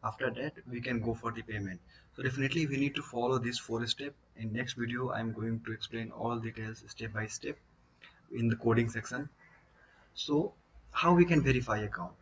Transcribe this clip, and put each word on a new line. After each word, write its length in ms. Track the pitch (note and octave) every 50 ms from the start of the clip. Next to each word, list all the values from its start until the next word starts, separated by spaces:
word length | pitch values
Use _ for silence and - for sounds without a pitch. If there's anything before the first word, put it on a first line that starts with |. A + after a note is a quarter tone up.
| -
after 260 | A2 G#2 - B2+ B2+
that 240 | A2+ A#2+ C3 D3+ - - - A#2+
we 100 | B2 A#2
can 200 | A#2+ B2+ B2 A2+
go 140 | A2 A#2 A2+
for 160 | - - A#2
the 100 | A2+ A2+
payment. 380 | A2 - G#2+ G#2 G2+ F#2+ F#2 F2 - - - - - - _
So 60 | -
definitely 460 | B2+ B2+ B2+ C3+ C#3 C3+ D3+ E3+ D#3+
we 100 | C#3+ C#3
need 160 | C3+ C#3 C#3 -
to 60 | -
follow 380 | - - - A#2+ A#2+ B2 C3 B2+
this 180 | A2+ A#2+ A#2+
four 280 | - - - A2+ A2+ A#2
step. 260 | A#2 - - C#3 C#3+ C#3 _ _ _ _
In 160 | - A2 A2 G#2+
next 200 | A#2+ B2+ B2+ -
video, 360 | A#2+ A#2+ A2+ A#2+ A#2+ B2+ B2
I'm 220 | - G#2+ A2+ A2+ A2
going 280 | A2 G#2+ A2+ A2+ A2+ -
to 80 | A2+ A2
explain 380 | A2 - - - A2+ A2+ A2
all 260 | - - A2+ A2+ A#2+
details 460 | A#2 A2+ A2+ A2 A2+ A2 A2 A2 - -
step 240 | G#2+ - - A2+ A2
by 140 | G2+ G#2+ A2
step 320 | G#2+ - - - - D3 - _ _ _ _ _ _ _ _ - - - - _ _
in 180 | - B2 A#2 A2+
the 60 | A2+
coding 340 | - - A#2 A2+ A#2 A#2 A2+
section. 400 | - A2+ A2 - A#2+ B2+ C#3+ C#3+ - _ - - - - _ _ _ _ - _ _ - - _ _
So 400 | - - - D3 D3 F3 G3+ - - _ _ _ - - -
how 240 | - - E3 E3+ F3+
we 100 | F3 F3
can 160 | E3+ E3+ D3+
verify 380 | C3 C3+ B2+ B2+ A#2+ A#2 A2 G#2+
account? 340 | G#2+ G#2 - - F3 - - _